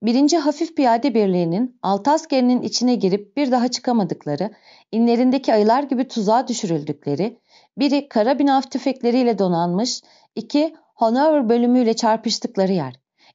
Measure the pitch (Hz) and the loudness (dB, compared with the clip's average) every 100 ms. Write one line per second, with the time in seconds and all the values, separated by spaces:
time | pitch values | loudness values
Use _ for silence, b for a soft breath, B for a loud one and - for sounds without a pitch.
0 | 214 240 294 330 294 294 320 - 254 233 | 0 2 2 2 0 -2 -4 0 2 2
1 | 262 220 196 180 165 180 254 - 180 196 | 0 0 2 2 0 -2 -4 -4 -4 -2
2 | 233 311 311 269 247 247 - - 247 233 | 0 0 0 0 2 0 -2 -2 0 0
3 | 185 202 202 - 277 247 247 247 - 233 | 0 -2 -4 -4 -2 0 0 -4 -2 -2
4 | 175 147 147 147 202 b b b _ 220 | -2 -4 -6 -6 -6 b b b _ 0
5 | 233 240 254 262 262 220 208 247 285 254 | 2 2 2 0 2 2 4 2 0 -4
6 | 262 233 196 226 247 233 190 165 147 147 | -4 -2 0 0 0 -4 -4 -4 -4 -8
7 | - 143 208 240 b b b - 277 285 | -6 -4 -4 -8 b b b -4 -2 -2
8 | 285 233 214 277 277 269 262 254 277 262 | -2 0 0 2 2 0 -2 -4 -4 -2
9 | 240 247 240 202 190 170 175 180 247 - | 0 0 0 0 0 0 -2 -2 -4 -8
10 | b b b - 220 294 311 320 B _ | b b b -14 -4 -2 -2 -6 B _
11 | 226 247 302 302 220 240 240 247 226 226 | 0 2 2 2 2 2 2 2 2 0
12 | 233 220 226 - 240 - 190 190 135 127 | 0 0 -2 -6 -4 -2 0 0 -4 -12
13 | _ b b | _ b b